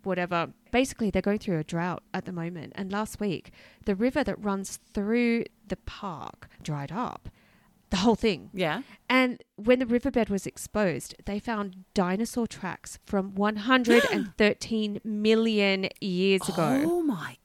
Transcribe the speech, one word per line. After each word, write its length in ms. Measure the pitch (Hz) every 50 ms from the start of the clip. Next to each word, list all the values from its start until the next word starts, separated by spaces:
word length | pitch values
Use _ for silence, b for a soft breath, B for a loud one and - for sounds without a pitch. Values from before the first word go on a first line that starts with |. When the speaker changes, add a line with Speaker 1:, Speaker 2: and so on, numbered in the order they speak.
| -
Speaker 1:
whatever. 440 | 196 180 180 175 175 180 170 160 - - - _ _
Basically, 400 | - 247 269 - - - 226 196
they're 100 | - 185 -
going 180 | 202 202 214
through 180 | - - 175 156
a 60 | 156
drought 380 | - 175 170 170 180 170 - - _ -
at 100 | 185 185
the 80 | 190 185
moment. 400 | 170 165 170 180 165 135 - -
And 140 | - 202 185 196
last 260 | 208 220 - - -
week, 300 | 208 202 160 - - - b b b b b b b
the 100 | 214 196
river 260 | 190 226 262 - 302 262
that 180 | 196 196 165 202
runs 340 | 208 196 196 190 - - - - _ _
through 500 | 214 196 208 226 240 240 233 233 233 - - - _ _
the 100 | - 185
park 720 | - _ - - - - 196 160 135 - - - _ - - b b -
dried 300 | - 151 143 143 - 165
up. 360 | 214 247 85 - - - - b b b b b b b b b _ _ _
The 60 | -
whole 180 | 175 190 233 220
thing. 360 | - - 226 180 - 90 - -
Speaker 2:
Yeah. 300 | 185 180 156 156 220 277 B B B _ -
Speaker 1:
And 340 | 247 262 254 254 240 - - - _
when 220 | - 208 226 254 254
the 60 | 262
riverbed 420 | 226 240 240 - 277 - 247 220 202
was 180 | 202 190 -
exposed, 720 | - - - - - - 208 208 180 139 131 - - - - -
they 160 | - 202 208
found 440 | - 247 226 208 202 196 185 190 185 _ _
dinosaur 520 | 208 180 175 185 208 233 220 - 247 226
tracks 520 | 226 - - - 180 - - - - - - -
from 280 | - - 196 190 196 196
one 220 | 190 202 214 220
hundred 480 | 208 202 247 262 254 240 226 - 480 - 494 -
and 240 | 302 247 196 -
thirteen 640 | - 220 208 208 - - - 233 220 214 208 202 - -
million 840 | 220 208 208 208 214 220 220 226 226 214 208 202 196 190 190 190 - - -
years 480 | - 196 180 180 190 196 196 190 - -
ago. 320 | 165 180 165 - 262 269 302
Speaker 2:
Oh, 160 | 330 349 349 330
my 360 | 294 226 160 131 131 - - _